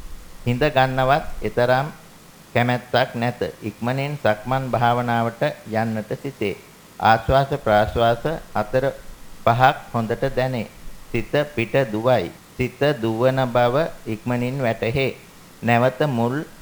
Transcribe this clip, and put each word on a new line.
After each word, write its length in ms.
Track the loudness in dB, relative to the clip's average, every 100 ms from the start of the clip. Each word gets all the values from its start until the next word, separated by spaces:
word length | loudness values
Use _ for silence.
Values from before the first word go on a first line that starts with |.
| -12 -14 -14 -8
හිඳ 220 | -4 0
ගන්නවත් 600 | 2 4 2 2 2 2 0 -6
එතරම් 480 | -4 0 2 2 0 -8 -20 -20 -20 -20 -4
කැමැත්තක් 600 | 0 0 0 0 0 0
නැත. 280 | 0 -4 -2 -6 -6
ඉක්මනින් 520 | -10 -6 -4 -2 -4 -2
සක්මන් 480 | 0 0 -2 -4 -2
භාවනාවට 760 | 0 2 2 0 0 0 -2 -4 -4 -6
යන්නට 420 | -2 -2 -4 -6 -8
සිතේ. 400 | -8 -4 -4 -4 -12 -20 -20 0
ආශ්වාස 540 | 4 4 4 2 2 -2
ප්‍රාශ්වාස 680 | 2 4 4 2 2 2 -2 -6 -6
අතර 340 | -4 -2 0 -2 -4 -12 -16 -18 -2
පහක් 380 | 0 4 4 4 -2
හොඳට 360 | -4 -2 -2 -2
දැනේ. 360 | -2 -2 -2 -6 -10 -14 -14 -6
සිත 260 | -6 -2 -2 0
පිට 240 | -2 -2 0 0
දුවයි. 440 | 0 2 2 0 -8 -16
සිත 280 | -6 -6 0 0
දුවන 440 | 2 -2 2 2 2 0
බව 400 | 2 2 2 -2 -6
ඉක්මනින් 540 | -8 -6 -4 -2 -2 -2
වැටහේ. 580 | -2 -2 -2 -2 -2 -4 -14 -20 -20 -6
නැවත 420 | 2 4 4 2
මුල් 400 | 0 2 0 -2 -6 -14